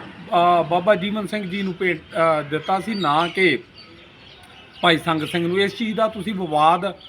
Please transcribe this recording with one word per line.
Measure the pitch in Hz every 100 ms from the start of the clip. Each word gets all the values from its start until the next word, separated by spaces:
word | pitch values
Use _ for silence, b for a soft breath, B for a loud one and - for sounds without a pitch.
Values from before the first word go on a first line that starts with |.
ਅ, | - - - 175 175 175
ਬਾਬਾ | 156 180 190
ਜੀਵਨ | 196 202 214 190
ਸਿੰਘ | 214 185
ਜੀ | 202
ਨੂੰ | 190
ਭੇਟ, | 170 185 156
ਅ, | - 165 165 151
ਦਿੱਤਾ | 143 151 170 190
ਸੀ, | 220
ਨਾ | 202 156 151 170
ਕਿ | 190 180 127 - - - - - - - - - - - -
ਭਾਈ | 175 156
ਸੰਗ | 170 156
ਸਿੰਘ | 151 175 170
ਨੂੰ। | 190
ਇਸ | 196 202
ਚੀਜ਼ | 220 214
ਦਾ | 220
ਤੁਸੀਂ | 220 180
ਵਿਵਾਦ | 190 170 151 156 175 190 -